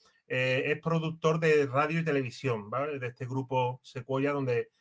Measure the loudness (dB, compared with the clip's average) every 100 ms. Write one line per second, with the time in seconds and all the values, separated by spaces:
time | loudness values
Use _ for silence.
0 | _ _ _ -2 0 0 0 -2 0 0
1 | -2 0 0 2 4 4 4 2 2 0
2 | 0 0 -2 -4 -2 -2 -4 -4 -4 -4
3 | -8 -8 -6 -4 -2 0 0 -2 -12 -14
4 | -4 -2 0 0 0 0 -2 _